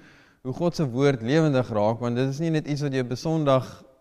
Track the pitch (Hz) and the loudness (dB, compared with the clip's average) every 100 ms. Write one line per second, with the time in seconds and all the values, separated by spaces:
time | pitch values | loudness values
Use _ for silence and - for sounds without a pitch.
0 | - - _ _ 127 127 170 165 147 120 | -14 -20 _ _ -10 -2 -2 0 -2 2
1 | 143 127 110 156 156 131 120 110 104 117 | 2 2 0 2 4 2 0 0 2 0
2 | 120 120 135 139 165 156 - 143 143 131 | -2 -2 -2 -2 -2 -2 -2 -4 -2 -2
3 | 123 127 165 160 143 131 117 - - _ | -4 -4 -2 0 4 2 0 -14 -20 _